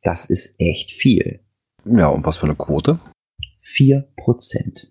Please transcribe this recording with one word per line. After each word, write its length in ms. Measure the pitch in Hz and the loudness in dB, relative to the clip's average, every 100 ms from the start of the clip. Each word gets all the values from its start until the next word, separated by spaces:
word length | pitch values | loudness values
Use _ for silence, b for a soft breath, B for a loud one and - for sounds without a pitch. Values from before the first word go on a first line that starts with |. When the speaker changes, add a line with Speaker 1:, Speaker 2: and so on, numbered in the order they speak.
Speaker 1:
Das 240 | 85 85 - | -4 -4 -2
ist 300 | 85 - _ | -2 -2 _
echt 340 | 85 76 - | -2 -2 -8
viel. 500 | - 143 107 - - _ _ _ _ - | 0 2 2 0 -8 _ _ _ _ 0
Speaker 2:
Ja, 220 | 117 156 | 2 4
und 180 | - 76 | 0 -4
was 120 | 78 | -4
für 100 | 76 | -4
eine 80 | 73 | -4
Quote? 440 | - 73 - 165 - _ _ _ - _ | -4 -2 0 -2 -6 _ _ _ -20 _
Speaker 1:
Vier 460 | - - 135 139 139 - | -6 2 4 4 -2 -6
Prozent. 720 | - 120 - - - - - | -2 0 0 -2 -8 -12 -20